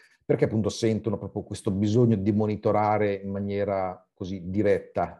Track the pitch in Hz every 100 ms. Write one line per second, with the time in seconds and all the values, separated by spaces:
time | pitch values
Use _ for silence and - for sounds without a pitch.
0 | - _ - 147 127 113 104 - 113 110
1 | - 101 101 104 - 98 - 95 104 113
2 | 120 107 98 104 107 104 110 104 104 104
3 | 104 98 98 98 101 101 101 98 92 90
4 | _ - 92 95 87 95 101 90 - -
5 | 85 85